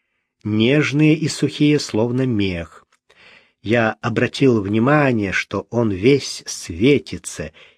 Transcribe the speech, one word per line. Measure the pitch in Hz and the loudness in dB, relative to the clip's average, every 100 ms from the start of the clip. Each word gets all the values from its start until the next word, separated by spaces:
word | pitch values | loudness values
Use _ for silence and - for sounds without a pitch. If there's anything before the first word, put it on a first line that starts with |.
| _ _ _ _ | _ _ _ _
нежные | 107 107 113 147 123 143 156 | -2 2 2 2 0 2 4
и | 156 156 | 2 -2
сухие, | - 135 - 147 147 | -2 -4 0 2 2
словно | - 110 117 127 131 | 0 -2 0 0 -2
мех. | 107 98 87 80 - _ _ _ _ - - _ _ 101 | 0 -2 -4 -10 -16 _ _ _ _ -20 -20 _ _ -2
Я | 117 110 - | 0 0 -2
обратил | 117 110 - - 135 113 | -4 -2 -2 2 2 2
внимание, | 98 110 123 151 135 117 98 | 0 0 2 2 2 0 -2
что | 90 - 101 - | -4 -4 -8 -4
он | 120 113 | -2 -2
весь | 92 113 139 - - - | 2 2 2 0 -12 -12
светится, | - - 85 123 139 - 87 - - 76 - - | -12 -10 0 2 2 -2 -12 -12 -12 -12 -14 -20